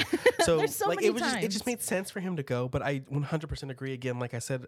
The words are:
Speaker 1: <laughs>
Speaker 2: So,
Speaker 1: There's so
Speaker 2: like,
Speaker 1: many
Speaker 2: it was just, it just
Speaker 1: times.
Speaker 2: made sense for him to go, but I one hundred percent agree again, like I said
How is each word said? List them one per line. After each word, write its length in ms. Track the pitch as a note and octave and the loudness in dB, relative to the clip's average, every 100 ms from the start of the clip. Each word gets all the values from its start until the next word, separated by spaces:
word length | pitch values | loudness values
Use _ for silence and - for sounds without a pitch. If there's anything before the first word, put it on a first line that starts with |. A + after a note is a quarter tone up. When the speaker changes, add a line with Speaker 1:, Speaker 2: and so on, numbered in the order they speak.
Speaker 1:
<laughs> 40 | - F4 B4 - | 0 4 4 6
Speaker 2:
So, 140 | E4+ D#4+ | 4 6
Speaker 1:
There's 180 | - - | 2 0
so 140 | G4 | 0
Speaker 2:
like, 80 | F#4+ | 4
Speaker 1:
many 100 | G#4 | 2
Speaker 2:
it 60 | |
was 80 | A#3+ | 4
just, 160 | C#4 B3 | 0 0
it 100 | A3 | 0
just 80 | G3+ | -2
Speaker 1:
times. 60 | B3+ | -2
Speaker 2:
made 140 | A#3+ | -4
sense 300 | - C#4 D4 | -2 -2 -2
for 80 | G3 | -6
him 160 | F#3 E3 | -4 -4
to 80 | |
go, 240 | C3+ B2 B2+ | -2 -2 0
but 140 | C#3+ | -2
I 220 | C3+ C#3 C3+ | 0 -2 -2
one 160 | C#3+ | -4
hundred 240 | C#3 D#3 D#3 | -2 -4 -4
percent 240 | - C#3 | -8 -8
agree 220 | B2+ C3+ | -6 -6
again, 260 | C3 B2+ B2 | -4 -2 -2
like 140 | B2 | -4
I 60 | A#2+ | -4
said 260 | - C3 | -4 -6